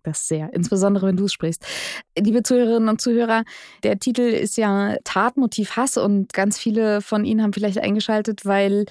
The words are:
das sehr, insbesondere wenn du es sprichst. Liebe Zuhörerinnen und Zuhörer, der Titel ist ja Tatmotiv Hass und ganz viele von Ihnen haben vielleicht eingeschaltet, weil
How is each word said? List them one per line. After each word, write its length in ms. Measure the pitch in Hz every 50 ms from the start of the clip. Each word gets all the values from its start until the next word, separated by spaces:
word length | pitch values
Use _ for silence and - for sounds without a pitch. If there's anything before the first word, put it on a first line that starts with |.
| _
das 240 | 156 160 - - -
sehr, 240 | 160 156 156 - -
insbesondere 540 | 175 170 - 202 190 190 202 202 190 190 190
wenn 80 | 185
du 100 | 185 202
es 80 | 190 -
sprichst. 320 | - 160 165 165 - - - - - - - - - - _ _ -
Liebe 260 | 214 233 220 240 -
Zuhörerinnen 460 | - 254 247 247 226 233 226 220 220
und 100 | 220 226
Zuhörer, 440 | - 247 233 240 233 226 226 226 226 - - - - - - - -
der 160 | 208 202 196
Titel 240 | - 254 226 247 247
ist 340 | 240 220 - - 214 - 233
ja 400 | 220 202 196 196 202 208 214 - -
Tatmotiv 760 | - - 190 214 247 - 285 254 220 - - 202 - - 226
Hass 180 | 240 262 -
und 380 | 240 - 202 202 196 190 - -
ganz 240 | 196 196 208 202 -
viele 440 | - 226 214 226 220 214 208 208
von 220 | 202 - 220 208 208
Ihnen 200 | - 220 220 220
haben 100 | 202 196
vielleicht 240 | 202 208 208 190 220
eingeschaltet, 680 | - 190 202 214 - - 214 214 208 226 202 - -
weil 400 | 196 196 202 202 196 196 202 208 -